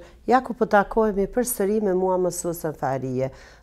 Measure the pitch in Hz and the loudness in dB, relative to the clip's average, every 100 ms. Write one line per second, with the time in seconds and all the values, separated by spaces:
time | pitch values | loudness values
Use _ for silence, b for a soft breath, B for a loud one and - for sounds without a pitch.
0 | B B - 247 254 226 220 208 196 - | B B 2 2 2 -4 2 2 2 0
1 | 220 196 196 - 240 - 196 214 208 180 | 0 0 -2 -2 -2 -2 0 2 2 2
2 | 185 185 180 170 180 165 160 147 135 135 | 2 2 0 -2 -6 -4 -6 -4 -4 -2
3 | 131 127 131 B B B | -4 -4 -4 B B B